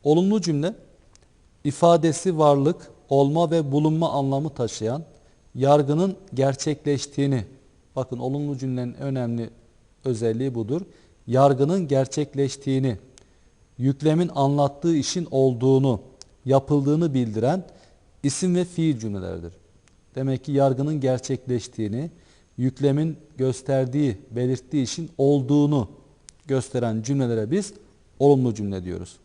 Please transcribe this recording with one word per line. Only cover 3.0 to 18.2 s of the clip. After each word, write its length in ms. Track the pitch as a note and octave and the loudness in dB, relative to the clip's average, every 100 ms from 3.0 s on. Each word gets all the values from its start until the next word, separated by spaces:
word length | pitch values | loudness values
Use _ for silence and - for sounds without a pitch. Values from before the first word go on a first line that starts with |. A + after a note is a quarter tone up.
| _ | _
olma 420 | C#3 C#3 D#3 E3+ | 2 2 2 2
ve 220 | E3 C#3+ | 0 0
bulunma 400 | C#3+ D3+ D#3 E3+ | 0 2 2 0
anlamı 420 | C#3 C#3 C3+ D3+ | -2 -2 -2 -4
taşıyan 480 | - A#2 - G#2+ C#3 D#3+ - _ _ _ | -6 -6 -4 -4 -4 -8 -20 _ _ _
yargının 640 | B2 C3+ D3 C#3 D3 F#3+ F#3 - | -2 4 4 4 0 0 -2 -10
gerçekleştiğini, 1080 | B2 C3+ C3+ - D3 D3 C#3 - - C#3 C3 G2 - _ _ _ - | 0 0 0 -4 -4 -2 -4 -4 -4 0 -2 -4 -16 _ _ _ -10
bakın 220 | B2+ A#2+ | -8 -6
olumlu 400 | B2+ C#3 D3 C#3 | -6 -6 -6 -6
cümlenin 360 | C3 B2+ B2 | -6 -6 -6
önemli 560 | A#2+ C#3 C3 A#2+ A#2 A2+ - _ _ _ _ | -8 -6 -4 -4 -6 -8 -14 _ _ _ _
özelliği 500 | C3+ A2+ A#2 A2+ C3+ | -6 -2 -2 -2 -4
budur. 260 | A#2 G#2+ D#3 G3 - _ _ - | -4 -4 -6 -8 -20 _ _ -2
Yargının 640 | B2 C#3 C3 C#3+ F#3+ D#3+ | 4 4 4 2 0 0
gerçekleştiğini, 1080 | C#3 C3+ - D3 C#3 C3+ - - C3+ C3 G#2 - - _ _ _ _ _ - | 0 0 -4 -6 -2 -4 -4 -2 0 0 -4 -12 -20 _ _ _ _ _ -2
yüklemin 520 | B2+ C3+ D3+ D#3 F3 | -2 0 2 2 0
anlattığı 640 | C#3+ C#3 C#3+ C#3+ C#3+ E3+ D#3+ | 0 2 2 0 0 0 0
işin 320 | B2+ F3+ E3 | 0 -4 -2
olduğunu, 720 | C3+ C3+ B2 B2+ C3+ C3+ A2 - - - _ | 2 2 2 4 4 4 0 -4 -20 -20 _
yapıldığını 680 | B2 C3+ C3+ D3 C#3 D3+ E3 | 0 0 2 0 2 0 0
bildiren 500 | C3 A#2 G#2+ A#2 F#3 - - - _ _ _ | 0 -2 -2 -2 -2 -6 -20 -20 _ _ _